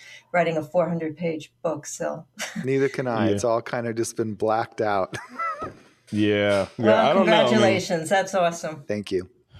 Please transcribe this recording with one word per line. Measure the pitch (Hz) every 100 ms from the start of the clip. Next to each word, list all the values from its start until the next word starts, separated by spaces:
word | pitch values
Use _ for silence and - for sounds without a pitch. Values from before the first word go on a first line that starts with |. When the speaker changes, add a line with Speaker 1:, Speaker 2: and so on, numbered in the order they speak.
| - - _
Speaker 1:
writing | 175 165 160
a |
four | 147 180 170
hundred | 170 160 151
page | 170 156 - _
book, | 165 147 -
Sil. | - 156 151 - -
<laughs> | - -
Speaker 2:
Neither | 127 135 135
can | - 127
I. | 113 107
Speaker 3:
Yeah. |
Speaker 2:
It's | 101
all | 120 113
kind | - 127 117
of | 113
just | 113 -
been | 110
blacked | 101 110 110 120 -
out. | 107 101 92 -
<laughs> | - 508 679 605 659 - - _ _
Speaker 3:
Yeah. | 104 104 104 101 101 95 -
Yeah, | 117
Speaker 1:
Well, | 156
Speaker 3:
I | 139
don't | 180 214
know, |
man. | 214 226
Speaker 1:
congratulations. | 220 196 185 - 170 156
That's | 190 180
awesome. | 196 170 170 160 151 -
Speaker 2:
Thank | 104 101
you. | 92 90 _ _ -